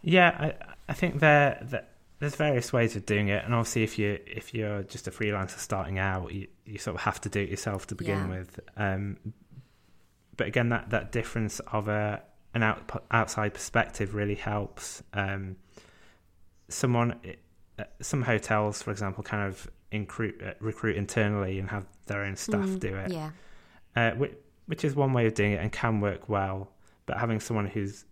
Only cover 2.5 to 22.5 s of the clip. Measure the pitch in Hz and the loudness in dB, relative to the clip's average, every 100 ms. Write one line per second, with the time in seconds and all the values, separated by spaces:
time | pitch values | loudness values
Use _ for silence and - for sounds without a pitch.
2.5 | 131 - 127 117 107 - 104 101 101 - | 2 2 2 2 0 0 2 4 2 2
3.5 | 120 113 120 110 - 104 104 - 110 - | 2 2 2 0 2 0 0 -6 -12 -8
4.5 | 117 107 104 98 - - - 107 101 95 | -4 -2 -4 -6 -8 -10 -2 0 0 -2
5.5 | - - 98 90 95 95 92 90 101 95 | -6 -4 -2 -2 0 0 0 -4 -8 -10
6.5 | - - 104 - 87 - - 104 101 98 | -14 -14 -8 -6 -2 -2 -2 -2 -2 -2
7.5 | 98 - 98 - 104 92 98 95 92 92 | -2 -2 -4 -6 -6 -2 0 -2 -4 -8
8.5 | - - - 101 95 101 95 107 - _ | -14 -16 -2 0 0 -4 -6 -10 -14 _
9.5 | - - _ _ - _ _ _ - - | -20 -20 _ _ -20 _ _ _ -4 0
10.5 | 117 117 117 - 117 - 120 - 117 107 | 2 2 2 0 -2 -2 -4 -4 -2 -2
11.5 | - - 107 104 107 107 104 - - - | -4 -4 -2 0 0 0 -2 -10 -20 -6
12.5 | 120 110 - - - - 113 110 - 104 | 2 2 2 -6 -10 2 2 2 0 -2
13.5 | - - 117 107 - 101 104 104 104 - | -2 0 0 0 -2 -4 0 0 -2 -2
14.5 | 104 98 - - - - 104 98 98 95 | -2 -4 -8 -14 -14 -8 -2 -2 -2 -6
15.5 | 92 - - - - - - _ _ - | -10 -16 -20 -20 -20 -20 -20 _ _ -20
16.5 | _ - - 131 120 120 - 92 - _ | _ -12 0 2 4 4 0 -10 -16 _
17.5 | _ - - 107 - - 147 123 110 - | _ -20 -12 -12 -10 -2 0 2 2 4
18.5 | 107 107 101 - 101 101 92 107 107 101 | 2 2 -2 -6 -4 -4 -4 -4 -2 -2
19.5 | 92 - - - 107 101 - 110 - 98 | -4 -14 -18 -6 -6 -4 -4 -4 -4 -10
20.5 | - 110 107 113 104 98 - 104 104 95 | -6 -6 -2 0 0 0 2 2 2 0
21.5 | 95 95 104 92 - - 101 101 98 - | -2 -4 -6 -8 -16 -6 -4 -4 -6 -2